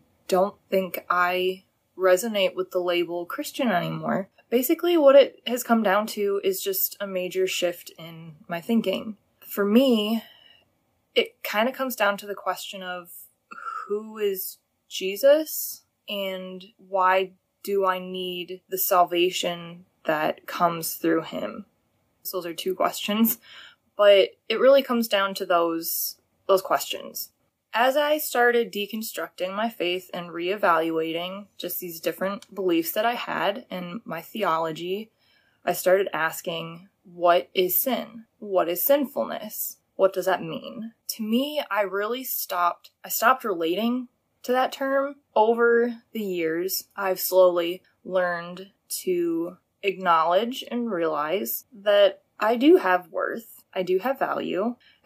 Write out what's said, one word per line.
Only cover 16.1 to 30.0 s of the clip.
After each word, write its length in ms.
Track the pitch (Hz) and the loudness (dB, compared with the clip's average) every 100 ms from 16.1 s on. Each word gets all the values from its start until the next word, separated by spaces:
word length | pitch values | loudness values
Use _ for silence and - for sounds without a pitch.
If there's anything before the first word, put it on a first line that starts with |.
| 202 196 185 185 185 190 _ | -8 -6 -8 -10 -14 -16 _
why 540 | 190 190 185 190 190 - _ _ | -6 0 2 2 0 -6 _ _
do 220 | - 196 | -4 0
I 140 | 190 185 | 0 -2
need 640 | 185 185 180 180 170 185 _ | -6 -8 -8 -8 -10 -14 _
the 100 | 185 | -6
salvation 1080 | - 180 175 175 180 - 180 175 170 175 - _ | 2 4 4 4 2 0 -4 -6 -10 -16 -20 _
that 420 | - 156 156 - - | -4 0 -2 -4 -10
comes 480 | - 175 170 160 | 0 0 0 -6
through 280 | - 165 165 | -2 0 0
him? 440 | 160 - 190 220 - _ _ _ _ _ | -2 -8 -8 -10 -16 _ _ _ _ _
So 160 | - 185 | -10 -8
those 80 | 170 | -8
are 80 | |
two 200 | 160 190 | -6 -6
questions, 640 | 185 170 - - 214 226 - - - - _ _ - | -2 -2 -2 -4 2 2 0 -12 -20 -20 _ _ 4
but 340 | 202 294 254 - - | 8 8 6 -2 -6
it 100 | 220 | 4
really 240 | 254 277 | 6 6
comes 240 | 269 233 226 | 4 0 0
down 280 | 202 196 | 0 0
to 100 | 190 | -2
those, 720 | 185 175 170 165 165 - - - _ _ - | 0 2 2 -2 -6 -6 -6 -10 _ _ 2
those 160 | 190 | 2
questions. 680 | - - - - - - - _ _ _ _ | 2 -2 -2 -10 -12 -14 -16 _ _ _ _
As 220 | 220 254 277 | 0 2 2
I 220 | 294 302 | 2 0
started 540 | - 247 240 240 208 | 0 2 4 2 0
deconstructing 800 | 202 202 220 220 - 165 - 180 | -4 -6 -6 -8 -8 -10 -6 -6
my 140 | 202 226 | -4 -6
faith 420 | - 175 180 | -4 -4 -4